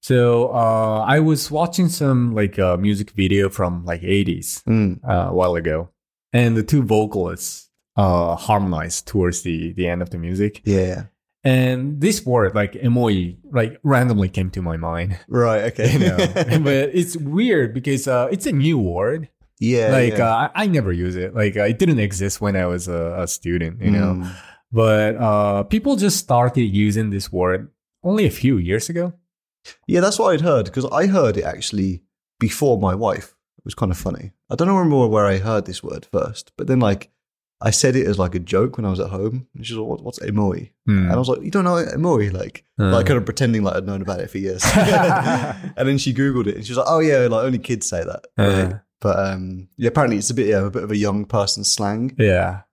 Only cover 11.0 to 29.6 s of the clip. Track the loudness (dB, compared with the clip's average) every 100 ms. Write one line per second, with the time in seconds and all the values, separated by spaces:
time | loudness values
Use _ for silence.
11 | -10 _ _ _ 0 2 2 0 -4 -2
12 | 0 0 0 2 2 2 -2 -2 0 2
13 | 2 2 -2 -8 -6 -2 -2 -2 0 2
14 | 4 2 0 -2 -4 -4 -6 -4 -4 -4
15 | -4 -6 -4 0 2 2 0 0 0 2
16 | 2 2 0 0 0 0 2 2 0 0
17 | -2 -4 -4 0 2 2 0 -2 -4 -4
18 | 0 0 0 -2 -2 0 2 2 0 0
19 | -2 -2 -8 _ _ _ 0 2 2 4
20 | 2 2 0 2 -2 -2 0 0 0 -2
21 | -4 -4 -6 0 0 2 0 2 2 2
22 | 0 -2 -4 -2 -2 0 0 -2 -4 -4
23 | -4 -4 -6 -6 -2 -2 -2 -2 0 2
24 | 2 -2 -6 -12 -20 -20 _ 2 4 4
25 | 2 0 0 2 2 0 0 -2 0 0
26 | 0 -2 0 2 2 2 0 2 2 0
27 | -2 -4 -6 -2 0 0 -4 _ _ _
28 | -2 2 2 2 0 2 0 -2 -2 -4
29 | -6 -6 _ _ _ _